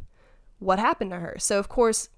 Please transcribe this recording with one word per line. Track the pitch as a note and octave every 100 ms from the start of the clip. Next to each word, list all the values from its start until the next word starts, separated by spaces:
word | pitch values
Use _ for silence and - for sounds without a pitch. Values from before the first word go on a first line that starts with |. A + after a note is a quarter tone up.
| - _ - - _ -
What | F#3+ F#3+
happened | A#3 E4 G3
to | F3+
her? | E3+ -
So, | - G3+
of | G3+
course, | - A3+ A3 -